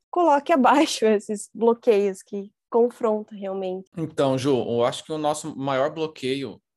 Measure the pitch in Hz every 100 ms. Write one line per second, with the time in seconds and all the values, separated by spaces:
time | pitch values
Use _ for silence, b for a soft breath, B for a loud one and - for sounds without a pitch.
0 | _ 349 330 285 302 320 233 277 311 -
1 | 220 208 - 202 - 214 233 233 247 202
2 | 202 190 - 202 202 _ _ 233 240 -
3 | 233 214 214 202 196 196 185 185 190 170
4 | 156 - 135 131 139 123 - 117 123 -
5 | - 156 151 151 156 - 139 131 151 160
6 | 156 - 127 139 117 - _